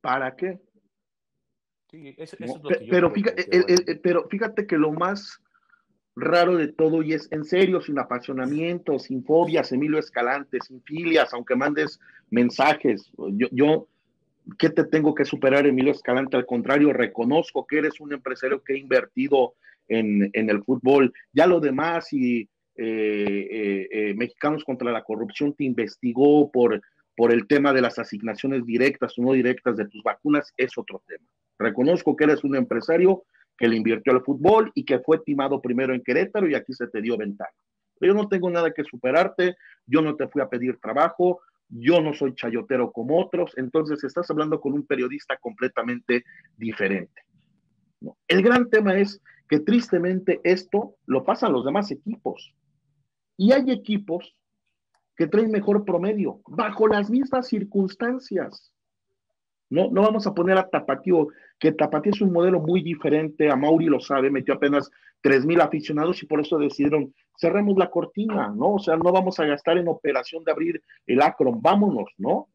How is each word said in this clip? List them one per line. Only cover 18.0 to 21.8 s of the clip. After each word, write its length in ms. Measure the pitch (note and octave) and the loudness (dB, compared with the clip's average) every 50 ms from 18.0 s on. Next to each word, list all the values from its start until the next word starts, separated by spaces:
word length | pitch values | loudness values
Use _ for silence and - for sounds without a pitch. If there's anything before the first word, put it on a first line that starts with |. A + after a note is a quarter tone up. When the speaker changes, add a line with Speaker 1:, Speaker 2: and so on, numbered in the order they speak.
Speaker 1:
un 120 | D3+ D3 C#3+ | -14 -12 -12
empresario 520 | C3+ C3 C3 B2+ - - C3 C#3 C3+ _ | -10 _ -10 -10 -6 -4 -4 -4 -4 _
que 80 | - C3+ | -6 -6
ha 40 | |
invertido 800 | C#3 C#3 C3 C3 B2+ - - _ B2+ C3 C#3 C#3+ C3+ B2 A#2 _ _ _ - _ _ _ | -6 -4 0 0 0 0 0 _ -4 0 2 2 2 2 2 _ _ _ -20 _ _ _
en, 440 | _ A2+ A2+ A2 G#2+ G#2 G#2 G2+ G2 - | _ -2 0 0 2 2 2 2 2 0
en 180 | A2 A2 A2 | -2 0 0
el 140 | G#2 G#2 G2+ | 0 -2 0
fútbol. 480 | - C3 A#2+ A#2+ B2+ C#3 C#3+ C3+ A#2+ - - - _ _ | -2 -4 0 2 4 4 6 4 2 0 -6 -20 _ _
Ya 140 | C3+ D#3+ | 2 4
lo 140 | F3+ F3+ E3+ | 4 4 4
demás, 520 | D3+ C#3+ C3 C3+ | 2 0 -2 -2